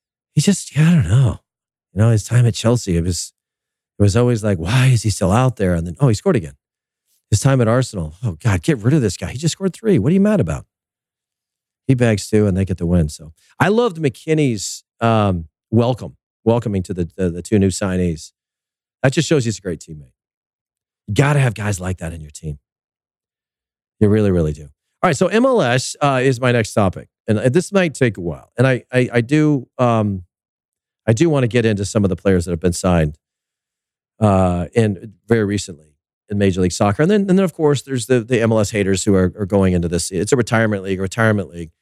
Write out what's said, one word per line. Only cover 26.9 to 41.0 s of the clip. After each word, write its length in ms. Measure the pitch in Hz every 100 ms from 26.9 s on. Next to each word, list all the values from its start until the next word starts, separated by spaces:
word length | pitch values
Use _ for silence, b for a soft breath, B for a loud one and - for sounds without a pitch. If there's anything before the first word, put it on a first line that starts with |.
| 76 - _ -
And, 100 | 107
uh, 100 | 120
this 240 | 156 -
might 220 | 196 175
take 240 | - 123 101
a 20 |
while. 320 | 85 69 - -
And 80 | 131
I, 180 | 123 -
I, 160 | 127 127
I 60 | 120
do, 480 | 117 151 151 143 123 -
um, 460 | 123 113 104 92 87 _ _ _ _ _ _ _ -
I 60 |
do 160 | 113 165
wanna 180 | 143 120
get 160 | 120
into 200 | 113 101
some 200 | 98 110
of 40 | 98
the 80 | 87
players 280 | 101 90
that 80 | 87
have 80 | 85
been 120 | 90
signed, 460 | 85 92 87 78 - _ _ _ _ _ _ _ _ _ -
uh, 480 | 107 95 92 87 82
in, 400 | 120 107 92 113 - -
very 180 | 117
recently 520 | 101 104 - 76 76 _ _ _ -
in 100 | 101
Major 220 | 98 90
League 120 | 90
Soccer. 300 | - 104 101
And 80 | 165
then, 100 | 214
and 160 | 196 185
then, 60 |
of 80 | 190
course, 300 | - 151 139
there's 240 | 139 131 110
the, 140 | 127
the 200 | 110 117
M 100 | 113
L 80 | 110
S 120 | 101
haters 340 | 104 95 95
who 100 | 107
are, 180 | 95 90 -
are 80 | 92
going 280 | 101 95
into 120 | 90 85
this. 240 | 87 -
It's 220 | 92 95
a 40 | 131
retirement 460 | 107 113 110 101
league, 160 | 95
a 40 | 95